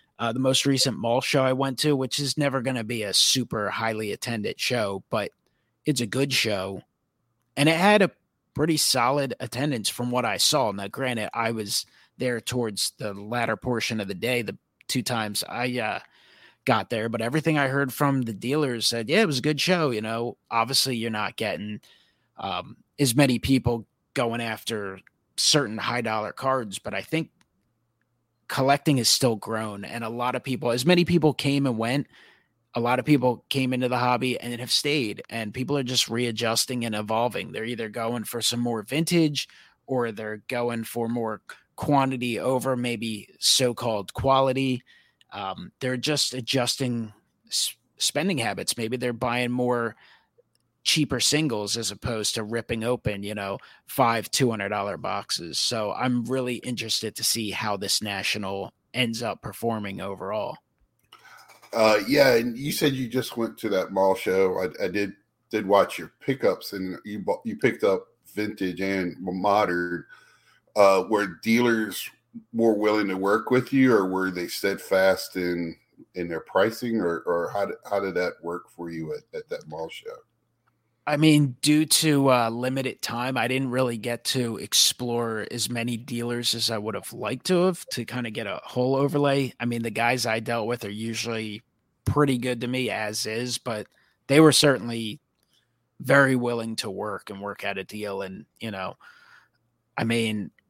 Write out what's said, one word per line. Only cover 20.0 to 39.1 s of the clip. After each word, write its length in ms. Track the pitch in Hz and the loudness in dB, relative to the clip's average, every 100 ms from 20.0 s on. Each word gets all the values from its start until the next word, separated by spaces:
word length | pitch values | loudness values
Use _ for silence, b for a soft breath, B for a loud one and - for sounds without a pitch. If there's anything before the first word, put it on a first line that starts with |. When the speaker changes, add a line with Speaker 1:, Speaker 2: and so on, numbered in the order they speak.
Speaker 1:
know, 360 | 110 117 120 - - | -2 -4 -4 -8 -2
obviously 460 | 117 113 135 135 120 | 0 2 2 0 0
you're 140 | 113 | -2
not 260 | 107 101 - | -2 -4 -2
getting, 440 | 110 82 104 104 b b b b b - | -4 -4 -6 -10 b b b b b -10
um, 380 | 98 90 - - _ - | -6 -6 -8 -16 _ 0
as 180 | 135 117 | 2 4
many 220 | 139 120 | 4 4
people 480 | - 131 123 117 - _ _ | 2 2 2 -2 -6 _ _
going 260 | - 120 117 | -4 -2 -2
after 600 | 117 107 - 110 98 95 - _ _ - | -6 -6 -6 -6 -6 -12 -18 _ _ 0
certain 420 | - 151 117 110 | 4 4 2 -2
high 240 | - 120 | -4 -2
dollar 300 | 113 110 104 | -2 -2 -4
cards, 460 | - 131 131 110 98 | -4 -2 0 -2 -8
but 160 | - | -8
I 80 | 98 | -8
think 280 | - 160 - _ _ _ _ _ _ _ _ _ _ _ - | -4 -4 -4 _ _ _ _ _ _ _ _ _ _ _ -6
collecting 480 | - 135 143 - 135 | 0 2 4 4 4
has 120 | 113 | 4
still 280 | - 127 110 | 4 2 0
grown, 480 | - 110 110 101 | -2 -4 -4 -8
and 180 | 98 117 | -10 -8
a 60 | 113 | -6
lot 260 | 120 123 | -2 -2
of 80 | 123 | -2
people, 280 | - 123 123 | -4 -2 0
as 140 | 123 | 2
many 200 | 143 180 | 4 4
people 280 | 170 170 151 | 4 4 4
came 340 | - 139 139 139 | 2 0 0 0
and 120 | 110 | 0
went, 280 | 113 139 - b b b b _ _ | 0 -2 -4 b b b b _ _
a 60 | 120 | -2
lot 180 | 117 127 | 0 0
of 40 | 120 | 4
people 380 | 143 123 117 - | 4 4 0 -4
came 220 | 139 131 | -2 0
into 160 | 127 123 | 0 0
the 100 | 123 | 2
hobby 400 | 123 123 127 120 | 2 2 0 -2
and 200 | 120 120 | -4 -8
have 120 | 120 | -2
stayed, 500 | - 143 151 110 - - | 0 2 0 -2 -6 -8
and 240 | 113 107 | -8 -6
people 220 | 123 127 143 | -4 -2 -2
are 40 | |
just 240 | 127 127 - | 0 0 0
readjusting 760 | 113 120 110 117 113 - 123 | 0 -2 0 0 0 -2 -4
and 100 | 117 | -4
evolving. 580 | 107 107 110 120 101 95 | -4 -2 0 0 -2 -6
They're 120 | 110 | -8
either 240 | 113 117 110 | -6 -6 -8
going 360 | 117 113 120 | -6 -4 -4
for 180 | 107 120 | -6 -4
some 180 | - 120 | -2 0
more 220 | 120 113 | -2 -2
vintage, 680 | 104 143 165 | -2 -2 2